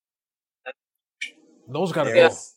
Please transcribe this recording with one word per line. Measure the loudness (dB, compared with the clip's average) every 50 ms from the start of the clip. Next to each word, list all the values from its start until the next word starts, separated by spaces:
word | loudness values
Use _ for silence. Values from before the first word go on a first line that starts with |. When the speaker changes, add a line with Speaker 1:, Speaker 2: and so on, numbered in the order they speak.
| _ _ _ _ _ _ _ _ _ _ _ _ -20 -20 -20 _ _ _ _ _ _ _ _ -18 -18 -18 -18 _ _ _ _ _ _ -10
Speaker 1:
Those | -6 -4 -4 -2
gotta | -2 -2 -2 2 4
Speaker 2:
Yes. | 4 4 4 2 -2 -16 -20 _